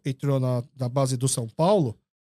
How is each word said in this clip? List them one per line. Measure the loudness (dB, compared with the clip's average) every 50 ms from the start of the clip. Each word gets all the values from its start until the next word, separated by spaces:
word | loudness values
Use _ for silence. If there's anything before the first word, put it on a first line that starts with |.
| -6
entrou | -6 -6 -2 -2 0 0 0
na, | 0 0 -2 -2 -4 -8 _ -8
na | -6 -2
base | 0 0 0 0 0
do | 0 0
São | -2 -2 -2 -6 -6
Paulo, | -2 0 2 4 4 4 2 0 -4 -8 _ _ _ _ _ _ _